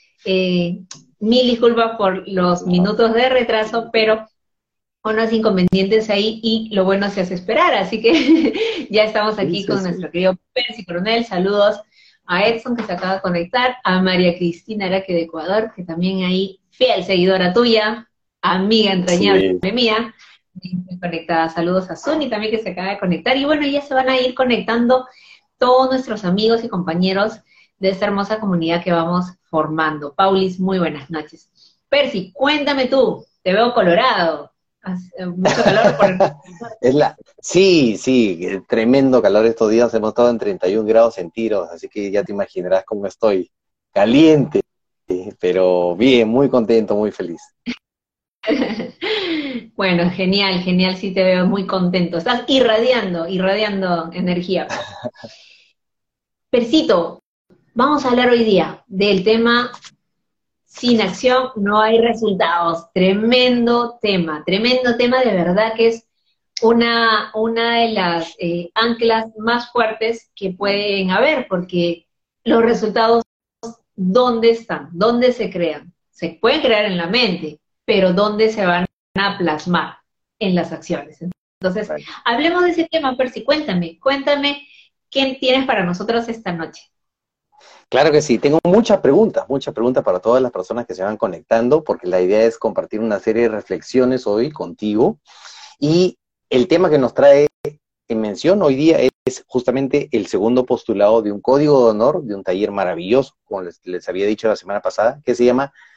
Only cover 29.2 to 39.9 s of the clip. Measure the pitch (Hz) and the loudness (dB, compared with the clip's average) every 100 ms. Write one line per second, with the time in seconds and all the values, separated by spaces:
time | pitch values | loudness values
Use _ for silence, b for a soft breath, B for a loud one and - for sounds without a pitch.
29.2 | 180 - - 160 156 156 156 151 143 - | -4 -10 -6 -4 -2 -2 -2 -4 -10 -6
30.2 | 196 196 190 185 185 190 165 147 135 156 | -2 0 0 -2 -2 -2 -2 -6 -12 -12
31.2 | 156 - _ _ b b - 277 262 214 | -12 -20 _ _ b b -2 0 0 -4
32.2 | - - 269 302 285 277 247 269 214 - | -8 -2 0 0 0 -2 0 2 2 -2
33.2 | - _ 185 202 240 240 185 180 254 202 | -12 _ -2 2 2 2 2 4 2 2
34.2 | 170 151 143 _ _ _ 196 180 180 - | -2 -4 -10 _ _ _ -10 -10 -10 -12
35.2 | 180 175 185 - 226 208 226 - 196 185 | -10 -2 -2 2 2 2 0 2 0 2
36.2 | 170 - - - 233 - 127 143 127 - | -2 -2 -20 -20 -18 -2 0 2 0 -2
37.2 | - _ - 175 190 170 123 95 131 131 | -20 _ -2 2 4 4 2 0 0 2
38.2 | 104 82 90 95 - 113 113 135 135 127 | 2 -2 -6 -8 -4 0 2 4 4 4
39.2 | 101 101 113 113 110 113 120 | 4 4 2 2 2 4 2